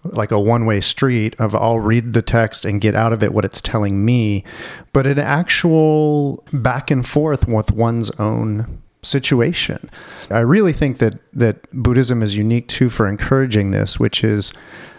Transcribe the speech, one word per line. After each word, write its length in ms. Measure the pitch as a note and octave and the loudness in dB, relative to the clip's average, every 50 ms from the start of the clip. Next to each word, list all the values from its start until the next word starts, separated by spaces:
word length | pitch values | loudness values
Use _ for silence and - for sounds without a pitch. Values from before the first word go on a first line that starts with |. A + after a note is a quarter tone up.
| - | -12
like, 280 | - - G#2+ G#2+ G2+ | -8 -4 -4 -2 0
a 100 | A2+ G#2 | 0 0
one-way 400 | G#2 G#2+ A#2 A#2+ A2+ A2+ G#2+ G2+ | 2 2 2 2 2 0 0 0
street 560 | F#2 - - - - C3+ B2 A#2 G#2+ A2 - - | 0 -2 -2 0 0 0 2 2 0 -2 -2 -2
of, 160 | A#2+ G#2+ G2+ | -2 0 0
"I'll 240 | G#2+ G#2 A2+ A#2 A2+ | 2 2 2 0 2
read 360 | G#2+ G#2+ A2+ A#2+ A2+ A#2+ A2 | 2 2 2 2 0 0 0
the 80 | A2+ A2 | -2 0
text 420 | - - A#2 A2+ G#2 - - - | 2 2 2 2 2 -2 -4 -4
and 160 | - G2+ G2+ | -2 -2 0
get 140 | G2 G#2+ G2 | 0 0 2
out 180 | G2+ A2+ A#2 A2+ | 2 2 2 0
of 100 | G#2+ G#2+ | 0 0
it 120 | G#2 - | 0 0
what 100 | G#2+ G2 | 0 0
it's 160 | F#2 - - | 0 -2 -4
telling 420 | - - - A2+ G#2 G2+ G2 G2 G2 | -4 -2 -2 -2 -2 0 0 0 0
me," 400 | A2+ B2 B2 A2+ G#2+ G#2 G2 - - - - - - - - - _ - | 2 2 2 0 0 -2 -4 -6 -8 -16 -18 -16 -16 -18 -18 -10 _ 0
but 120 | C#3+ C3 | 0 2
an 120 | C#3 C#3 C#3+ | 2 0 0
actual 1200 | C#3+ - C#3+ D3+ F3 - - - - F3 D#3+ D#3+ D#3 D#3 D#3 D#3 D3+ D3+ D3+ D3 C#3+ C#3 C3+ - - - - | 0 0 0 -2 0 0 -2 0 2 2 4 4 4 4 4 2 2 2 2 0 0 -2 -4 -8 -10 -6 -4
back 360 | C#3 A2+ B2+ B2 C3 - - | -2 0 0 -2 -2 -2 -2
and 160 | D3 C3 A#2+ | 0 0 0
forth 400 | - - D3+ D3+ D#3 D3 C3 - | 0 0 0 0 0 0 0 0
with 240 | - A#2 G#2+ G#2+ - | 0 0 0 0 0
one's 400 | G#2 A2 A#2 A#2 A#2 A#2 A2+ - - | 0 0 0 0 0 0 -4 -4 -4
own 680 | - G#2+ G#2+ A2+ A#2 A#2 A2 G#2+ G#2 A#2 - - - - _ _ _ - | -4 -2 -2 -2 -2 -2 -2 -2 -4 -4 -6 -10 -16 -18 _ _ _ -4
situation. 880 | - - C#3 C3 - C#3+ A#2+ A#2 D3 F3 - - - - - - - - - - - - - - - | -2 -2 0 0 0 2 2 2 0 0 -2 -4 -6 -6 -8 -10 -18 -20 -20 -20 -20 -20 -18 -10 -4
I 80 | - A2+ | -2 0
really 340 | A#2 A#2 D3+ G#3+ G#3+ F3+ D3 | 2 4 4 4 4 2 2
think 240 | A#2+ D3+ C#3 B2 - | 0 0 -2 0 0
that, 180 | C3 A2 G#2 - _ _ - | 0 0 0 -4 _ _ -2
that 360 | C3+ A#2+ A2 G#2 - _ - | 0 0 0 0 -2 _ -14
Buddhism 520 | - B2+ A#2 B2 B2 B2 C3 A#2 B2+ A#2 A2 | -8 -4 -2 0 2 2 2 2 2 0 0
is 120 | G#2 G2+ | 0 0
unique 340 | G#2 G#2 A2 A#2 A#2+ A#2+ - | 0 0 0 0 0 -2 -4
too 200 | - - C3 B2 | -2 0 0 0
for 180 | - - A2+ | 2 0 0
encouraging 640 | G2 G2+ G2+ - - C3+ C3+ C3+ C3 G#2+ G#2+ G2+ G2 G2 | 0 0 -2 -2 0 0 0 2 2 2 0 2 2 0
this, 280 | G2+ G#2 G2 - - | 0 0 0 0 0
which 240 | A#2 A2 - - - | -2 -2 0 0 0
is 300 | A2 G#2+ G#2 G2 - - - - - - - - - - | 0 0 0 -2 -4 -6 -10 -20 -20 -20 -20 -20 -20 -20